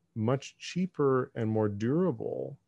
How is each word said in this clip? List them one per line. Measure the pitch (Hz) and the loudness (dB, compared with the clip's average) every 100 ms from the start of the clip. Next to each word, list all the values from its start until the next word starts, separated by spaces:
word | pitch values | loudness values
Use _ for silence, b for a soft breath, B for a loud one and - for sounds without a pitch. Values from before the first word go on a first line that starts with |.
| _ | _
much | 110 110 135 - - | -2 0 0 -2 -14
cheaper | - 175 185 - 143 131 127 127 | -8 -4 -2 2 2 2 0 -2
and | 113 | 0
more | 110 107 | 2 2
durable | 101 110 151 185 113 - - 139 143 | 0 0 2 0 0 -4 -6 -6 -10